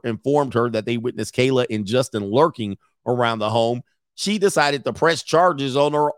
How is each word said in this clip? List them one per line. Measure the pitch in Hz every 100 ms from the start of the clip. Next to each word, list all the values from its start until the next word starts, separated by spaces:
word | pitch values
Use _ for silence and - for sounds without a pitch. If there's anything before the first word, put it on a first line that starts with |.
informed | 120 107 139 147 135
her | 117 120
that | 110
they | 104 120
witnessed | 120 - 117
Kayla | - 127 131 123
and | 110 98
Justin | 123 117 107
lurking | 101 113 160 131 104 98 _ _ -
around | 123 117 113
the | 107
home. | 117 117 120 - _ _
She | - 190 208
decided | 190 165 147 143
to | 131
press | 113 139 113
charges | - 156 180 143 139
on | 135 147
her | 147 147